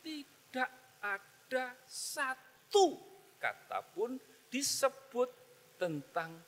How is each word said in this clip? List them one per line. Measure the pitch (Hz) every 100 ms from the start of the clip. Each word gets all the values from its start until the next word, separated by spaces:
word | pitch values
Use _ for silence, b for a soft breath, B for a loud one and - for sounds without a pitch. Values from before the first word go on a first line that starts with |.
tidak | 320 302 277 - - 254 254 - - -
ada | 202 196 - - - 254 254 247 -
satu | - - 311 269 262 - - - 403 359 - - - - -
kata | 120 - - 92 - 170
pun | 233 262 B B -
disebut | 254 277 - 269 - - 240 247 - - - - -
tentang | 180 151 139 175 165 165